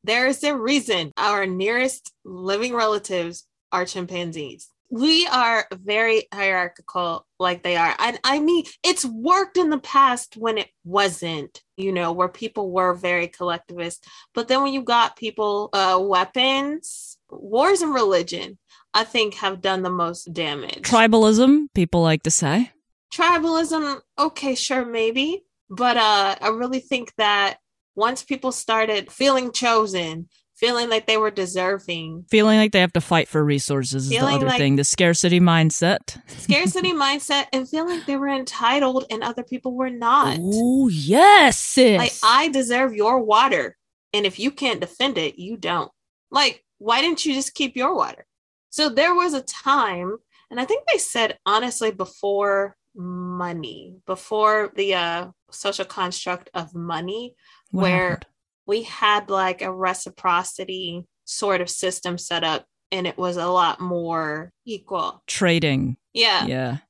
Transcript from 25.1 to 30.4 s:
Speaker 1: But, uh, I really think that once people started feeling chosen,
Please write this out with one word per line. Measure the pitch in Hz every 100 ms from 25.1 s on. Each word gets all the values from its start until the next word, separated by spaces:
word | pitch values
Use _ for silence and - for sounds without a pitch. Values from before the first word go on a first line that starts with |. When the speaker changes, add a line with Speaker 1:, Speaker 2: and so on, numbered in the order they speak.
| 247 294 392 _ _ _
Speaker 1:
But, | 190 247 240
uh, | 214 208 196 196
I | 208
really | 226 247 262
think | - 262 240 -
that | 208 202 196 - _ _ _ -
once | 226 262
people | - 269 262
started | 247 - 220 220 208 185
feeling | - 269 262 247
chosen, | - 247 226 214 185 165 160 170 _